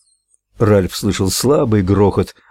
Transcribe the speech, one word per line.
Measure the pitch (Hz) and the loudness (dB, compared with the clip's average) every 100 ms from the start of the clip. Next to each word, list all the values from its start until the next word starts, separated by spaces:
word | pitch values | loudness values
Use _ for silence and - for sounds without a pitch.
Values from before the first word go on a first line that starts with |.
| _ _ _ _ _ - | _ _ _ _ _ -4
Ральф | 110 104 90 | 2 2 0
слышал | - 101 92 95 | -4 -4 -2 -4
слабый | - 120 156 135 107 | -2 0 0 0 0
грохот | 92 98 101 101 92 - _ | 0 2 2 0 -6 -10 _